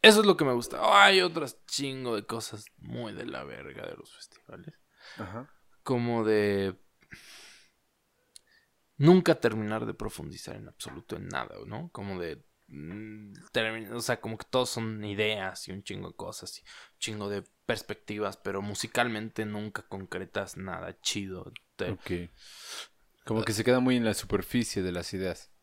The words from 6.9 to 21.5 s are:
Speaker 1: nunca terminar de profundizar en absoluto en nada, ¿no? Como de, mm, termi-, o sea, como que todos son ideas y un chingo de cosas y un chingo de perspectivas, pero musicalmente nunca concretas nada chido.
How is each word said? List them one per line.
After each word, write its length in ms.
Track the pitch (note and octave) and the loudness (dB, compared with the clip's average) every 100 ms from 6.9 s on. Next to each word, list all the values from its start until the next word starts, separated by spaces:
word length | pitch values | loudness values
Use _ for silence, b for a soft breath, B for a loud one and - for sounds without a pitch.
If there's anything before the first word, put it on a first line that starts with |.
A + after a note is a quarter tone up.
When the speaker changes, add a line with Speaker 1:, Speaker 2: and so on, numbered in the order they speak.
| _ _ B B B B B B _ _ _ _ _ _ - b b b _ _ - | _ _ B B B B B B _ _ _ _ _ _ -20 b b b _ _ 6
Speaker 1:
nunca 420 | C#3+ F#3 F3 G#3 | 10 10 8 4
terminar 460 | A#2+ G#2+ G#2+ A2 A2+ | 4 0 -4 -4 -4
de 80 | |
profundizar 640 | - A2 - - - - G#2 | -6 -8 -8 -12 -12 -12 -14
en 120 | G#2+ | -16
absoluto 480 | _ - - - - | _ -14 -14 -10 -10
en 120 | - | -6
nada, 280 | C2+ A1+ G1+ A1+ | -6 -6 -12 -12
¿no? 240 | A2 E3+ | -12 -10
Como 280 | - G2+ F#2+ | -10 -8 -6
de, 240 | E2+ D2 _ _ _ | -8 -10 _ _ _
mm, 680 | C2+ D#2 G2+ G#2+ G#2+ G#2 G2 - | -14 -12 -12 -14 -16 -18 -20 -4
termi-, 380 | B2 A2 A2+ G#2 | -2 0 -4 -8
o 60 | A#2 | -6
sea, 180 | A2+ A#2+ | -2 -2
como 180 | A#2 A2 | -2 -10
que 80 | - | 0
todos 200 | B2+ B2 | 2 2
son 340 | - A2+ G#2+ G#2 | -2 -4 -4 -6
ideas 600 | G2+ G#2+ G#2+ F#2+ F#2 - | 0 0 0 -4 -8 -10
y 40 | |
un 120 | F#2+ | -10
chingo 260 | - G2 F#2 | -8 -10 -10
de 60 | - | -12
cosas 420 | F2+ - - - | -12 -12 -14 -16
y 40 | |
un 380 | - - - _ | -18 -20 -20 _
chingo 300 | - G#2+ G2+ | -8 -6 -4
de 140 | G2+ - _ - | -6 -8 _ -4
perspectivas, 720 | A2 - G#2 - G#2+ G2+ - | -4 -4 -12 -8 -4 -4 -4
pero 240 | - G2 | -6 -4
musicalmente 840 | G#2 G2+ A#2 - A#2+ G#2+ A2 - G#2+ | -4 -4 -2 0 0 -2 -6 -6 -6
nunca 380 | G#2 G#2+ - | -4 -8 -10
concretas 760 | - G2 F#2+ F2+ F#2 G2+ G2 - | -12 -12 -8 -8 -6 -6 -6 -10
nada 420 | F#2+ F2 F2 - | -8 -8 -10 -8
chido. 500 | - G#2 G2 F#2 - | -6 -4 -6 -10 -12